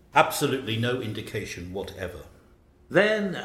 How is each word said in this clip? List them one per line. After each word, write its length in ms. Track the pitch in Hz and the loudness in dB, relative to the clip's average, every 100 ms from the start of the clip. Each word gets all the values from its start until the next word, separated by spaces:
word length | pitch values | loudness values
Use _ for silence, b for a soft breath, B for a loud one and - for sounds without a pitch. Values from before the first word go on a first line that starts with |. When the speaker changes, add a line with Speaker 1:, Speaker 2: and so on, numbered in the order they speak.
| - 151 | 2 4
Speaker 1:
Absolutely 640 | 156 - 143 127 107 110 | 4 4 2 0 0 0
no 220 | 120 123 | 0 0
indication 720 | 110 104 - 110 95 - 87 | -2 -6 -6 -6 -6 -8 -8
whatever. 480 | 95 92 - 90 80 76 - - - - - - | -6 -6 -6 -8 -8 -16 -20 -20 -20 -20 -20 0
Speaker 2:
Then 480 | 143 214 214 202 143 | 4 4 2 -2 -4